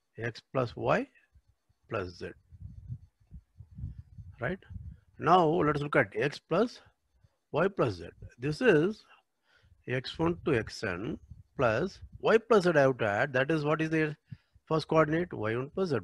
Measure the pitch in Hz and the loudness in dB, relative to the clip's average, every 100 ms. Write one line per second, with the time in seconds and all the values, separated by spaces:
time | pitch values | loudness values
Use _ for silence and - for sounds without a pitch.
0 | _ - 117 - - 135 120 - 117 170 | _ -10 -10 -10 -6 -2 -2 -2 0 0
1 | 277 _ _ _ _ _ _ _ - 113 | -2 _ _ _ _ _ _ _ -8 -6
2 | 90 87 90 - _ - - - - - | -6 -10 -14 -14 _ -18 -18 -16 -14 -14
3 | - _ _ - - - - - - - | -16 _ _ -20 -20 -20 -20 -12 -12 -12
4 | - - - - 120 190 - - - - | -18 -20 -18 -8 -8 -8 -12 -16 -16 -18
5 | _ - 143 185 156 156 143 147 147 151 | _ -4 4 6 6 2 2 0 0 0
6 | 101 107 143 - - 170 240 - - _ | 0 0 -4 -4 -2 0 0 -4 -20 _
7 | _ _ _ _ _ 135 190 196 135 87 | _ _ _ _ _ -2 -2 0 -2 -2
8 | 87 - - - 135 151 254 156 180 220 | -10 -16 -20 -8 -6 0 4 6 4 -2
9 | - - _ _ _ _ _ _ - 127 | -14 -20 _ _ _ _ _ _ -6 -6
10 | - - 165 170 143 123 - - 101 87 | -6 -2 -2 -2 0 0 -2 -6 -6 -6
11 | 127 190 - - - - 120 110 190 - | -6 -8 -12 -20 -12 0 0 2 -2 -8
12 | - - 151 226 - 220 175 151 135 123 | -20 -4 2 4 4 4 6 6 4 4
13 | 110 104 143 127 139 160 147 156 160 156 | 0 0 0 0 0 0 0 0 0 0
14 | 151 151 - - _ _ - 160 - 160 | -2 -6 -16 -20 _ _ -4 -2 2 4
15 | 156 160 175 113 107 117 139 - 190 120 | 4 0 -4 -4 -2 -2 -4 -4 -2 -2